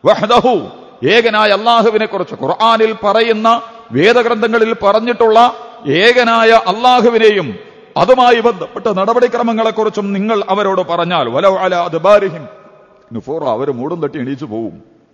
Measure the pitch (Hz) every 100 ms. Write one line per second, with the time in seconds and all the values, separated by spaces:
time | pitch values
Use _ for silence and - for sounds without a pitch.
0 | 160 - 202 226 240 214 104 - - -
1 | 127 220 226 214 214 196 226 233 226 214
2 | 220 196 180 - 135 - 226 226 220 214
3 | 202 214 233 214 220 233 - - - 117
4 | 185 240 233 233 233 226 220 226 202 214
5 | 233 233 226 220 240 - - - 147 147
6 | 220 247 233 226 226 226 185 208 247 247
7 | 226 226 220 208 147 95 - - - -
8 | 180 254 247 233 226 185 - 233 226 185
9 | 196 240 247 233 226 220 226 220 214 208
10 | 202 196 214 220 202 196 196 190 165 170
11 | 170 175 123 123 190 190 185 175 175 160
12 | 180 208 190 160 139 - - - _ _
13 | _ 113 113 160 143 113 143 123 139 175
14 | 143 147 127 139 143 110 110 82 - _
15 | _